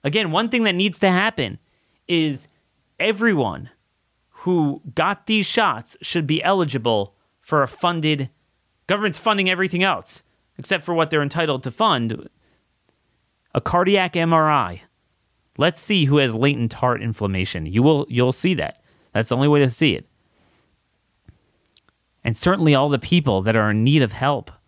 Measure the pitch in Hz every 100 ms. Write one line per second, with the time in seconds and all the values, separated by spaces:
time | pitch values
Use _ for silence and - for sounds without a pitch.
0 | 147 196 190 165 226 240 220 180 202 -
1 | 196 180 214 - 113 - _ _ _ _
2 | - 175 156 131 - _ _ _ _ -
3 | 208 202 233 175 110 73 - _ _ _
4 | _ _ _ - 180 180 147 - - 139
5 | 165 202 - 220 190 - 202 117 - -
6 | - 175 147 156 170 190 156 123 117 110
7 | 98 _ _ _ - 156 131 - 175 170
8 | 156 147 131 _ _ _ _ _ - 202
9 | 214 - 220 202 185 185 190 175 190 123
10 | - - _ _ _ - - 185 160 170
11 | 156 156 143 165 160 131 131 - 220 139
12 | 117 - - _ _ _ _ _ _ _
13 | _ _ _ _ _ - - 175 180 202
14 | 180 175 165 165 156 147 95 90 _ _
15 | _ _ _ _ _ - 156 - - 202
16 | 139 147 131 113 139 131 117 - 127 120
17 | 117 107 104 95 95 87 78 101 139 147
18 | 135 120 123 127 185 160 76 - _ _
19 | _ 104 110 123 147 147 135 - 156 82
20 | - _ _ _ _ _ _ _ _ _
21 | _ _ - _ _ _ _ _ _ _
22 | _ _ 117 110 175 196 160 139 147 131
23 | - 175 139 95 101 110 107 107 120 151
24 | 120 - 131 139 - -